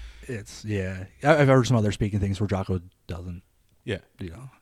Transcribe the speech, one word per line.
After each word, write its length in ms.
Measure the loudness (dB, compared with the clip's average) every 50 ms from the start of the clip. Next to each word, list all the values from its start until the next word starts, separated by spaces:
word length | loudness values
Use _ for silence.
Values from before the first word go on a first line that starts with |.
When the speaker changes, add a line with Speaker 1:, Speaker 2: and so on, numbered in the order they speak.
| -16 -16 -18 -20 -14
Speaker 1:
It's, 420 | -12 -12 -12 -12 -14 -16 -14 -8
yeah. 400 | -4 -4 -2 -2 -4 -6 -8 -12 -14 -14 _ 2
I, 140 | 4 6 6
I've 80 | 6 6
heard 180 | 6 6 6 4
some 80 | 4
other 160 | 4 4 2 0
speaking 260 | 0 -2 -2 0 0
things 220 | 0 0 0 0
where 80 | 0 0
Jocko 320 | 0 -2 0 -2 -2 -4 -4 -8 _ _ _
doesn't. 360 | -12 -12 -10 -10 -12 -12 -14 -16 _ _ _ _ _ _ _ _
Speaker 2:
Yeah. 140 | -8 -8 -8 -8 _ _ _
Speaker 1:
You 120 | -12 -12
know, 200 | -12 -14 -16 -18 -20 _